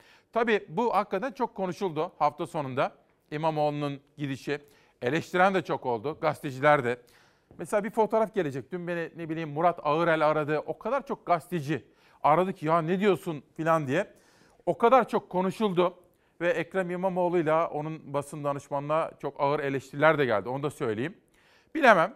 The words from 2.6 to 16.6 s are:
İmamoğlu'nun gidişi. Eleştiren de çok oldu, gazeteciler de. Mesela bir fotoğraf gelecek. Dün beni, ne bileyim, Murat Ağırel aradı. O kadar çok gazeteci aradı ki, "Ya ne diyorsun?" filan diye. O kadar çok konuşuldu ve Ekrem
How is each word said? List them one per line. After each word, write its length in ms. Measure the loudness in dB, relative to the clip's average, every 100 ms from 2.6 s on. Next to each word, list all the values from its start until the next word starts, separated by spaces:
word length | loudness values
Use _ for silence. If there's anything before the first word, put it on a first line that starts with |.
| -4 -2 -2 -4 _ _ _
İmamoğlu'nun 680 | -4 -2 0 0 0 -4 -6 _ -8
gidişi. 440 | -6 -6 -6 -8 -8 _ _ _
Eleştiren 520 | -2 -2 0 2 2
de 80 | 2
çok 240 | -2 -4 -4
oldu, 320 | -4 -4 -4
gazeteciler 640 | -4 -4 -6 0 4 4
de. 180 | 2 -4 -8 _ _ _ _ -14
Mesela 260 | -4 -2
bir 60 | -2
fotoğraf 440 | 0 0 2 0
gelecek. 380 | -2 -2 -4 -8
Dün 160 | -8 -6
beni, 240 | -6 -6 -8
ne 140 | -8
bileyim, 200 | -6 -6
Murat 300 | 0 0 0
Ağırel 440 | 0 2 2 4 2
aradı. 320 | 2 0 -2
O 180 | -4 -8
kadar 280 | -4 -4 -4
çok 200 | -6 -2
gazeteci 600 | -2 -2 -6 -4 -6 -8 _ _ _
aradı 300 | 4 4 2
ki, 120 | -2 0
"Ya 160 | 0
ne 180 | 2 0
diyorsun?" 440 | 2 2 -2 -8 -10 -4
filan 300 | 2 2 2
diye. 260 | -2 -2 -10 _ _ _ _ -4
O 120 | 2
kadar 300 | 6 6 4
çok 220 | -2 -2
konuşuldu 640 | -2 -2 0 0 2 0 -2 _ _ _ -4
ve 80 | -2
Ekrem 420 | -2